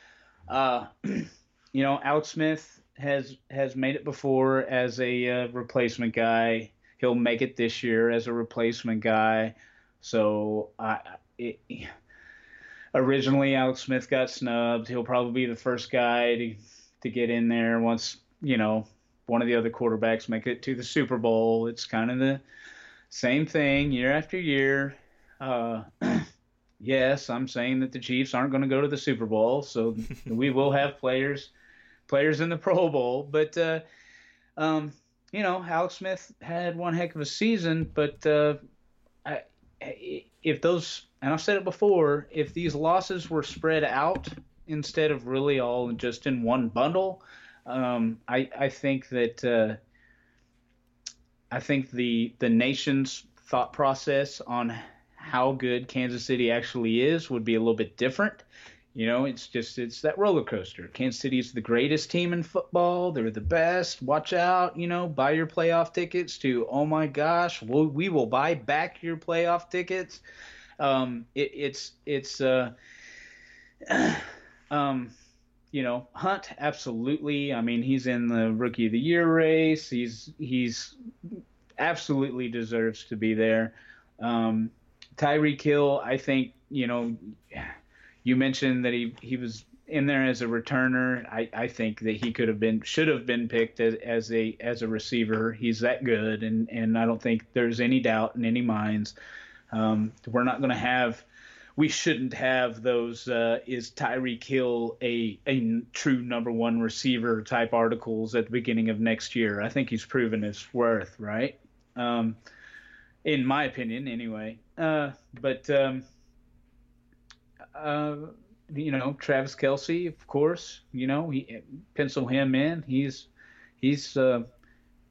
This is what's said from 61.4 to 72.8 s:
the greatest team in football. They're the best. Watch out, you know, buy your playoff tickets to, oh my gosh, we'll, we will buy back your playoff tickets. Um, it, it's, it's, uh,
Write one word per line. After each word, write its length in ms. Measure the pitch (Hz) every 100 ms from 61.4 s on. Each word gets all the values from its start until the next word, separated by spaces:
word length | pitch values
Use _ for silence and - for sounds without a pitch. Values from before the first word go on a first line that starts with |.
| 120
the 80 | 117
greatest 480 | 110 117 143 151 -
team 220 | 175 175
in 80 | 175
football. 680 | 156 185 - 175 175 180 180
They're 180 | 147 113
the 80 | 107
best. 600 | - 165 165 180 170 -
Watch 320 | 131 151 -
out, 440 | 180 175 185 180 -
you 100 | 175
know, 200 | 175 180
buy 240 | 139 135
your 160 | 160 160
playoff 460 | - 165 170 165
tickets 440 | - 170 180 170 -
to, 280 | 135 120 113
oh 160 | 131 151
my 200 | 156 151
gosh, 540 | 139 151 170 175 -
we'll, 240 | 110 135 156
we 220 | 139 190
will 160 | 156 113
buy 280 | 123 156 160
back 460 | 110 147 170 -
your 140 | 165 165
playoff 520 | 170 165 170 170 -
tickets. 520 | 180 175 185 180 - - - - - - -
Um, 460 | 143 131 127 120 117 143
it, 160 | 139
it's, 380 | - 143 139 - _ -
it's, 360 | 139 135 -
uh, 300 | 131 127 120 -